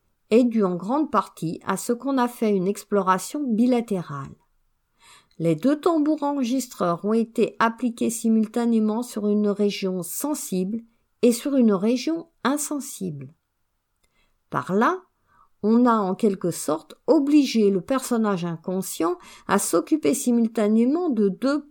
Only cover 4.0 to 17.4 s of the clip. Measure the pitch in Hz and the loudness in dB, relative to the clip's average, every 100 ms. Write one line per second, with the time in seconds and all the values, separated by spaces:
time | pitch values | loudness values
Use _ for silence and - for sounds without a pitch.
4 | 170 139 143 - _ _ _ _ _ _ | -6 -12 -14 -18 _ _ _ _ _ _
5 | _ - _ - 165 160 254 302 349 330 | _ -20 _ -4 0 2 2 0 2 2
6 | 294 302 285 285 240 262 247 - 175 170 | 2 0 -2 -2 -2 -2 -4 -4 -2 -2
7 | 202 226 226 - 202 - 226 226 247 233 | 0 0 0 0 -2 0 -2 0 -4 -2
8 | 233 226 226 220 214 240 233 226 214 214 | -4 -2 0 2 2 0 0 2 2 -2
9 | 240 214 208 208 208 202 208 196 190 185 | -6 -4 0 2 0 0 0 -2 -4 -4
10 | 170 - 285 302 - 185 185 226 - _ | -6 -6 -6 -6 -4 -4 -4 -6 -10 _
11 | _ _ 240 233 294 269 226 190 214 254 | _ _ 2 2 0 4 4 4 2 0
12 | 277 330 - _ 226 294 - 294 - - | -2 -4 -6 _ -4 -2 -4 -6 -8 -10
13 | 185 139 135 _ _ _ _ _ _ _ | -10 -10 -14 _ _ _ _ _ _ _
14 | _ _ _ _ _ 143 139 196 262 370 | _ _ _ _ _ -6 -2 0 0 0
15 | - _ _ _ _ _ 202 233 247 226 | -8 _ _ _ _ _ 2 4 4 2
16 | 190 185 220 190 175 160 - 311 - - | 0 0 0 0 -4 -4 -4 -6 -6 -8
17 | - 311 277 302 | 2 2 4 4